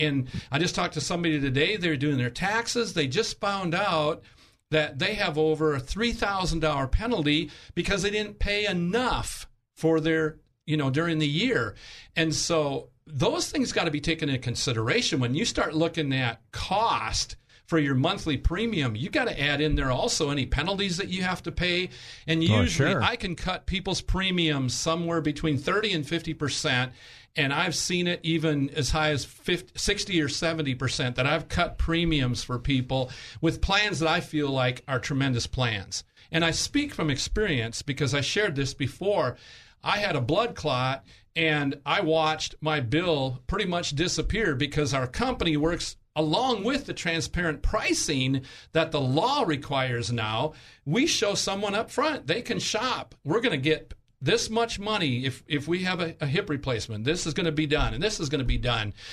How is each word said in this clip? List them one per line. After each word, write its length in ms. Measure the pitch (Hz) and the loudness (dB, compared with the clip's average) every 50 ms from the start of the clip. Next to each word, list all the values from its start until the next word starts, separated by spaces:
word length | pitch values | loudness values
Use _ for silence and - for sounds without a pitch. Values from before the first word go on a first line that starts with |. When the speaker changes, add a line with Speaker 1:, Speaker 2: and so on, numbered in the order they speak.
Speaker 1:
and 280 | 151 151 139 139 127 127 - - - - | 0 0 2 0 -2 -2 -4 -8 -6 -4
I 80 | 135 143 | -2 0
just 160 | 180 170 - | 0 0 0
talked 200 | - 180 170 - | 0 -2 -2 -2
to 80 | 156 131 | -4 -4
somebody 360 | - 185 170 170 170 156 147 | -2 -2 0 2 2 2 2
today, 380 | 139 139 123 135 151 185 214 | 0 0 2 2 2 2 0
they're 220 | 208 175 170 156 131 | 0 0 0 0 0
doing 180 | 139 151 147 | 0 0 2
their 140 | 127 123 123 | 2 0 -2
taxes, 640 | - - 180 196 214 226 233 226 - 247 233 190 - | -2 -4 -2 0 0 0 -2 -2 -2 -2 -2 -2 0
they 120 | 175 147 131 | -2 -2 0
just 300 | 123 196 226 - - - | 0 0 0 -2 -4 -4
found 340 | - 202 202 196 185 170 156 | -2 -2 0 0 0 0 0
out 480 | 180 208 202 175 156 151 151 165 - - - - - - - _ _ _ _ | 0 2 2 2 2 2 2 0 -2 -6 -14 -20 -20 -20 -20 _ _ _ _
that 280 | 151 156 151 147 - 131 | 2 2 2 2 0 -2
they 160 | 180 196 214 | -2 -2 0
have 240 | 208 202 180 147 151 | 0 0 0 2 2
over 360 | 156 160 156 147 156 156 147 | 2 2 4 4 2 2 2
a 60 | 131 | 0
three 320 | 127 - - 190 233 233 226 | -2 -4 -2 0 0 0 0
thousand 460 | - 233 202 202 190 185 151 160 165 | 0 0 0 0 0 0 0 0 0
dollar 300 | 151 156 147 139 139 175 | 2 2 2 0 2 2
penalty 640 | - - 214 240 247 190 147 147 147 156 175 - - - - - - | 2 0 2 0 0 2 2 2 2 2 2 -2 -8 -14 -20 -8 -6
because 260 | 175 170 - 196 190 180 | -4 -2 0 0 0 2
they 80 | 208 | 0
didn't 300 | 202 214 208 208 208 - | 0 0 -2 -4 -2 -2
pay 260 | - 208 202 208 208 | 0 0 2 0 0
enough 800 | 202 185 175 170 175 190 240 262 233 170 120 104 - - - - - - _ _ _ _ | 0 0 0 0 0 0 2 2 2 0 -2 -2 -6 -8 -10 -14 -16 -20 _ _ _ _
for 240 | - - 160 165 160 | 0 2 4 4 4
their, 380 | 151 165 160 160 160 156 156 - - _ _ _ _ | 4 4 2 2 2 0 -4 -8 -14 _ _ _ _
you 100 | - 151 | -2 0
know, 140 | 156 139 135 | 2 2 2
during 280 | 131 151 165 170 165 156 | 2 2 0 2 2 2
the 80 | 156 143 | 2 2
year. 480 | 147 165 214 269 233 147 117 104 - - - - - - - - _ | 2 2 0 2 2 0 0 -2 -4 -10 -16 -20 -20 -20 -20 -6 _
And 180 | 175 160 160 147 | 0 0 0 0
so 540 | 131 - - 170 160 147 143 139 127 - - _ _ _ | 0 0 0 2 2 2 0 -2 -4 -6 -8 _ _ _
those 420 | - 151 131 170 220 294 349 - - | -10 -2 0 2 2 2 0 -2 -2
things 220 | - 320 247 196 - | -2 -2 -2 0 0
gotta 200 | 214 180 165 147 | 0 0 0 -2
be 80 | 147 | -2
taken 280 | - 165 160 156 160 143 | -2 -2 -2 0 0 -2
into 120 | 135 123 | -2 -2
consideration 800 | - 123 113 - - 143 123 113 110 120 170 233 247 - 175 139 | -2 -4 -4 -2 -2 -2 0 0 0 2 2 2 2 2 2 2
when 140 | 123 117 127 | 2 2 2
you 80 | 160 233 | 0 0
start 300 | - - - - 247 160 | 0 0 0 -2 0 2
looking 380 | 156 165 165 165 165 156 139 135 | 0 0 2 0 -2 -2 0 0
at 280 | 131 127 120 113 - - _ | 0 0 0 -2 -6 -10 _
cost 840 | - - - - 185 202 226 220 160 117 110 110 - - - - - - - _ - - _ | -10 -8 -4 -2 0 2 2 2 2 0 -2 -2 -2 -2 -4 -4 -8 -14 -18 _ -20 -20 _
for 120 | - 165 160 | 0 2 2
your 160 | 147 139 139 | 4 4 4
monthly 420 | 127 135 175 202 190 - 165 143 | 4 4 2 0 0 -2 -2 -2
premium. 600 | 127 - - 160 190 226 233 220 170 139 123 107 | 2 2 2 2 2 0 0 0 0 0 0 -2
You 120 | 107 123 - | -2 -4 -2
gotta 320 | - 311 254 220 160 - | 0 0 0 0 0 0
add 200 | 139 143 147 143 | 0 0 2 2
in 160 | 151 156 147 | 2 2 2
there 160 | 147 139 131 127 | 2 2 2 2
also 380 | 139 196 233 - - 160 143 | 2 2 0 0 0 0 0
any 160 | 143 143 131 | 0 0 0
penalties 500 | 123 - 147 147 185 202 190 202 196 170 | 0 0 0 0 0 0 0 0 -2 -2
that 120 | 170 196 - | -4 -4 -4
you 140 | 180 190 185 | -4 -2 -2
have 220 | 185 180 170 - | -2 -2 -4 -6
to 80 | 175 156 | -6 -4
pay. 380 | - 175 180 175 180 185 180 - - - - - - - | 0 0 2 2 0 0 -2 -6 -12 -16 -18 -18 -10 -2
And 140 | - 160 165 165 | 0 2 2 4
Speaker 2:
Oh, 180 | 165 107 107 98 | 6 6 6 4
Speaker 1:
usually 280 | - - - - - - | 4 4 4 4 4 4
Speaker 2:
sure. 100 | - - | 4 2
Speaker 1:
I 120 | - - | 2 2
can 220 | 240 - 190 170 | 0 -2 -6 -6
cut 300 | - - 185 185 165 - | -4 -4 -4 -4 -4 -2
people's 340 | - 190 190 - 190 180 - | -2 -2 -2 -2 -2 -2 -2
premiums 720 | - - - 185 190 190 185 180 170 156 147 139 131 123 123 | 0 0 0 2 2 2 2 2 2 2 2 2 0 0 -2
somewhere 460 | - - 165 160 170 170 165 170 165 | 0 0 0 0 0 0 0 0 0
between 380 | 147 156 147 - - 160 147 131 | 0 0 -2 0 0 0 0 0
thirty 340 | - - 185 208 220 214 185 | 0 0 0 2 2 2 0
and 120 | 160 143 | 0 0
fifty 300 | - 170 165 165 165 156 | -2 -2 -2 -2 -4 -4
percent. 560 | - 156 135 - - - 151 127 123 127 127 123 - - - - - - - _ - | -4 -2 -2 -2 -2 0 2 2 2 2 0 -4 -10 -20 -20 -20 -20 -20 -6 _ 0
And 140 | 147 135 139 | 0 2 2
I've 220 | 151 180 185 - | 2 0 0 0
seen 320 | - - - 185 175 175 | -2 -2 0 0 0 0
it 140 | 175 175 170 - | 0 -2 -2 0
even 480 | 165 165 165 151 160 151 143 135 139 | 0 0 2 2 2 2 2 0 0
as 220 | - 156 131 - - | -2 -2 -2 0 0
high 180 | 156 156 151 | 2 2 2
as 160 | 151 131 - | 0 0 -2
fifty, 440 | - - - - - 180 - - - - - | -6 -12 -8 -2 -2 -2 -2 -2 -8 -10 -4
sixty 440 | - - 202 202 202 - 190 165 151 | -2 -2 0 -2 -2 0 0 2 2
or 60 | 139 | 2
seventy 460 | 143 - - 165 165 160 156 135 127 | 0 -2 -2 -2 0 0 -2 -2 -2
percent 420 | 127 135 123 - - 143 123 123 | -2 -2 -2 -2 -2 -2 -2 0
that 100 | - 131 | 0 0
I've 220 | 143 151 165 - - | 2 0 0 -2 -2
cut 260 | - 180 175 165 - | 0 0 0 0 0
premiums 640 | - - - 165 165 170 165 160 143 131 123 120 104 - | 0 0 0 2 2 2 2 2 2 2 0 0 -2 -4
for 160 | - 127 120 | -4 -6 -4
people 520 | 123 139 139 127 127 131 135 131 131 127 - - - - - - - | 0 0 0 0 0 0 0 -2 -2 -2 -6 -12 -16 -16 -8 -2 0
with 180 | 165 156 160 | 0 2 2
plans 380 | - - 196 202 208 208 180 135 | 2 2 4 4 4 2 0 0
that 100 | 165 156 | 2 2
I 120 | 165 175 | 2 0
feel 280 | 165 - - 151 147 139 | 0 -2 -2 -2 -2 0
like 340 | 135 131 127 127 123 127 - - | 0 2 2 0 0 -2 -4 -4
are 100 | 135 123 | -4 -2
tremendous 480 | - - 151 135 135 135 127 117 - | -2 -2 0 0 2 2 2 0 -2
plans. 560 | - - 131 127 117 110 101 98 - - - - _ _ - - - 156 | -2 -2 -2 0 0 -2 -2 -6 -8 -10 -10 -10 _ _ -20 -12 -4 0
And 100 | 165 165 | 0 2
I 80 | 165 156 | 2 2
speak 420 | - - - - 285 294 285 - | 0 -2 0 0 0 0 0 -2
from 160 | - 170 151 | -2 0 0
experience 720 | 135 123 - - - 214 214 202 151 120 110 117 113 - - | 0 0 -2 -2 0 0 0 2 2 0 -2 -2 -6 -6 -6
because 320 | 147 139 - 151 127 135 | -6 -4 -2 0 0 0
I 80 | 143 131 | 0 0
shared 340 | - - 208 214 208 147 | 0 0 0 0 0 0
this 160 | 139 139 131 - | -2 -2 -2 -2
before. 640 | - 143 127 - - 180 196 208 180 147 127 120 - - - - - - - - _ - | -4 -4 -4 -4 -2 0 2 2 2 2 0 -2 -6 -12 -20 -20 -20 -20 -20 -20 _ -2
I 140 | 151 190 208 | -2 0 0
had 180 | 208 190 165 | 0 0 0
a 40 | 139 123 | 0 0
blood 320 | 113 156 196 233 233 - | 2 2 2 2 0 -2
clot, 500 | - - 151 131 123 127 131 135 135 - - - - _ _ _ | -4 -2 0 0 2 0 0 -2 -4 -8 -14 -20 -20 _ _ _
and 420 | 165 165 160 151 147 143 139 139 - - | 0 2 2 2 2 2 0 -2 -2 -2
I 160 | 143 156 196 | 0 0 2
watched 540 | 202 156 160 160 156 156 156 151 - - - - 151 | 4 4 4 4 4 2 2 0 -4 -8 -8 -6 -2
my 180 | 156 156 151 | 0 0 0
bill 600 | 127 110 127 156 180 180 160 139 131 131 127 127 - | 0 0 0 2 2 2 2 2 0 -2 -4 -6 -6
pretty 200 | - 175 208 208 | -4 -2 -2 0
much 240 | 180 175 175 170 - | 0 0 -2 -2 -2
disappear 640 | 147 139 175 175 - - 139 - 165 214 226 175 143 | -2 0 0 0 0 -2 -2 0 0 0 0 0 0
because 400 | 123 147 143 - 151 151 131 147 | 0 -2 -2 0 0 0 0 0
our 120 | 135 127 | 0 -2
company 520 | 123 - - 240 262 247 247 - 170 151 147 | -2 -2 0 0 0 0 0 0 0 2 2
works 380 | 147 165 175 156 - - - - _ _ _ | 2 0 0 -2 -4 -8 -10 -12 _ _ _
along 480 | 151 160 156 160 214 247 262 240 202 190 | -2 0 2 2 2 2 2 0 0 0
with 220 | 233 285 277 - | 0 0 -2 -2
the 80 | - - | -6 -8
transparent 640 | - - 180 165 165 - - - 170 175 165 151 139 | -6 -4 -2 -2 -2 -2 -4 -2 -2 -2 -2 -2 0
pricing 800 | - - - 214 262 370 330 320 - - 151 135 131 131 135 135 131 - - - - - - | 0 0 0 0 0 0 0 0 0 0 0 0 2 2 0 0 -2 -6 -12 -20 -18 -2 0
that 200 | 160 160 160 160 | 0 0 2 0
the 80 | 147 | 0
law 440 | 135 127 131 156 190 247 277 294 240 | 0 2 2 2 2 4 2 2 2
requires 640 | 175 151 135 - - 143 135 131 127 123 120 117 - | 0 0 -2 -4 -2 -2 0 0 0 -2 -2 -2 -2
now. 440 | 120 117 107 107 110 113 135 156 156 - - - - - _ | -2 -2 -2 -2 0 0 -2 -2 -4 -8 -18 -20 -20 -12 _
We 200 | 143 151 240 285 | -2 0 2 2
show 280 | 330 - - 214 202 196 | 2 2 0 0 0 0
someone 400 | - - - 190 196 202 202 196 | 0 -2 -2 -2 -2 -2 -2 -2
up 160 | 208 233 - | -2 -4 -2
front, 360 | - - 277 311 302 - - | -2 0 0 0 0 -2 -2
they 140 | 135 175 226 | -2 -2 -2
can 200 | 240 - 220 175 | -2 -4 -4 -4
shop. 540 | - - - 214 233 262 233 156 - - - - - | -2 -2 -2 -2 -2 -2 -2 -4 -6 -10 -16 -12 -4
We're 160 | 139 170 233 233 | -2 0 2 2
gonna 160 | 247 175 139 | 2 0 2
get 340 | 127 156 156 147 - - - - _ _ _ _ - | 2 0 0 0 -2 -8 -18 -20 _ _ _ _ 0
this 260 | 139 202 233 240 233 | 2 2 2 0 0
much 300 | 220 226 233 226 - 190 | 0 0 0 0 -2 -4
money 460 | 196 208 220 208 175 143 123 120 131 | -4 -2 0 0 0 0 0 0 -2
if, 180 | 135 127 - - | -4 -6 -6 -6
if 220 | - 156 143 139 156 | -4 -4 -2 0 -2
we 120 | 175 180 185 | -2 0 0
have 180 | 185 185 175 | -2 -2 -2
a, 160 | 175 165 160 - 156 | -2 -4 -4 -4 -4
a 40 | |
hip 220 | 143 131 190 196 190 | -2 0 -2 -2 -2
replacement. 560 | 151 131 - 139 123 107 - - 113 104 110 | -4 -4 -2 -2 -2 -2 -4 -6 -8 -4 -2
This 220 | 131 160 175 - | -2 -2 0 -2
is 80 | 175 143 | -4 -2
gonna 180 | 190 185 165 151 | -2 -2 0 0
be 140 | 147 156 | 0 0
done, 260 | 139 147 143 131 113 107 | 2 2 2 2 0 0
and 100 | 117 165 | -2 -2
this 160 | - 214 - | -2 -2 -2
is 120 | 170 135 | -2 -2
gonna 140 | 156 143 127 | -2 0 2
be 120 | 120 127 113 | 2 2 2
done. 360 | 110 120 120 113 107 101 98 - - - | 2 0 0 0 -2 -4 -6 -8 -14 -16